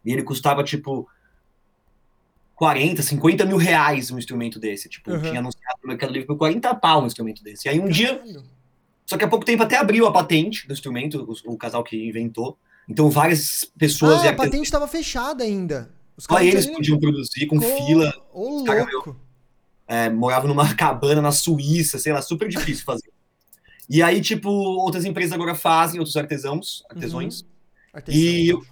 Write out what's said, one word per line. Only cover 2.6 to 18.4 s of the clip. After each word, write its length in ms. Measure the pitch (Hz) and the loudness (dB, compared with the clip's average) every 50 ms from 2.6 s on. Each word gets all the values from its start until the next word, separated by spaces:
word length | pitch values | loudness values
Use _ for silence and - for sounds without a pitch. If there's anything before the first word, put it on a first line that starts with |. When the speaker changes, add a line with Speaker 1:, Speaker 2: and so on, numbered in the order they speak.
| 160 160 143 147 147 170 175 156 | 2 2 4 2 2 0 0 0
Speaker 1:
cinquenta 440 | 147 - 147 143 151 160 190 196 196 | -2 -2 0 2 4 4 4 4 2
mil 100 | 190 196 | 2 2
reais 560 | 180 165 180 165 156 143 151 147 131 123 123 | 2 4 4 4 4 4 4 2 0 -2 -6
um 60 | 127 123 | -8 -10
instrumento 420 | - - 123 117 117 117 107 107 | -8 -8 -6 -6 -6 -6 -6 -6
desse. 300 | 110 107 101 98 - - | -6 -6 -6 -6 -10 -14
Tipo, 220 | - - - - | -18 -14 -8 -6
Speaker 2:
Uhum. 100 | 180 160 | -6 -4
Speaker 1:
tinha 180 | 156 160 160 123 | -4 -4 -4 -4
anunciado 380 | 123 123 - - - 127 127 - | -6 -8 -10 -10 -10 -10 -10 -10
no 60 | - 127 | -10 -10
Mercado 240 | 123 120 135 127 | -8 -6 -6 -6
Livre 160 | 127 135 131 143 | -6 -6 -6 -6
por 80 | 147 147 | -2 0
quarenta 380 | 160 156 165 233 233 254 240 | 0 0 0 0 0 -2 -2
pau 260 | - - 165 160 151 127 | 2 2 4 4 4 2
um 40 | 117 | 0
instrumento 340 | - - 113 110 107 - - | -4 -6 -8 -8 -10 -12 -16
desse. 240 | 104 104 - - 135 | -18 -14 -8 -4 -2
E 40 | |
aí 80 | 143 165 | 0 0
um 80 | 190 196 | 0 2
dia, 300 | 160 170 233 262 262 - | 2 2 2 0 -2 -4
Speaker 2:
Caralho. 260 | 240 226 175 139 127 - _ _ _ _ _ _ _ _ _ _ _ | -8 -16 -20 -20 -20 -20 _ _ _ _ _ _ _ _ _ _ _
Speaker 1:
só 120 | - 185 160 | -6 -4 -2
que 60 | - | 0
há 40 | 165 | 2
pouco 180 | 226 233 - | 0 2 2
tempo 180 | - 233 220 226 | 2 2 2 2
até 140 | 220 240 269 | 2 2 2
abriu 280 | 254 196 208 226 226 | 2 2 4 4 4
a 60 | 208 | 4
patente 560 | - 180 165 - 170 156 160 214 220 - - - | 4 2 2 4 2 2 2 0 -4 -8 -10 -10
do 60 | 139 | -12
instrumento, 520 | 139 - 139 120 123 139 151 151 135 117 107 113 - - | -10 -10 -8 -8 -6 -6 -6 -6 -8 -8 -10 -12 -12 -12
o, 80 | 117 117 | -12 -12
o 40 | 104 | -10
casal 240 | - 117 120 120 | -8 -6 -6 -6
que 140 | 117 - 110 110 110 | -6 -6 -8 -8 -8
inventou. 520 | 113 107 117 117 117 113 113 - 101 - _ _ _ _ _ _ - | -6 -6 -6 -6 -6 -6 -6 -6 -8 -8 _ _ _ _ _ _ -4
Então 200 | - - 151 147 | 0 2 4 4
várias 540 | 143 147 156 170 170 147 147 - - - - - _ - | 4 4 4 4 4 2 0 -2 -4 -6 -6 -8 _ 0
pessoas 420 | 156 147 147 - 156 156 151 - | 0 0 2 4 6 6 6 6
Speaker 2:
Ah, 40 | 339 | 6
Speaker 1:
e 20 | - | 4
Speaker 2:
a 40 | |
Speaker 1:
artes- 140 | - - 262 | 2 2 0
Speaker 2:
patente 260 | - - 294 302 - | 0 0 -2 -2 0
tava 160 | 311 285 294 294 | -2 -2 -2 -2
fechada 580 | - 330 302 - - 254 240 285 311 254 240 | -4 -6 -6 -6 -6 -6 -4 -4 -4 -4 -4
ainda. 440 | 214 202 196 185 170 151 127 117 - - - _ _ _ - | -4 -4 -4 -4 -4 -6 -8 -8 -12 -18 -20 _ _ _ -14
Os 80 | - | -2
Speaker 1:
Só 40 | - 165 | 2 4
Speaker 2:
caras 100 | 185 180 | 4 6
não 60 | 180 | 6
Speaker 1:
eles 140 | 196 196 - | 6 4 2
Speaker 2:
tinham 80 | 294 320 | 0 -2
nem 80 | 160 | -2
Speaker 1:
podiam 180 | 147 147 151 151 | 2 2 2 4
produzir 460 | 151 147 147 139 127 117 - 131 147 147 | 4 2 0 0 -2 -6 -6 -6 -2 0
com 100 | 156 151 | 2 2
Speaker 2:
co-, 280 | 151 - 269 277 - | 2 2 0 0 2
Speaker 1:
fila. 280 | 143 160 160 156 147 143 - - _ - | 4 4 4 4 2 0 -6 -14 _ -12
Speaker 2:
ô, 240 | 175 | -10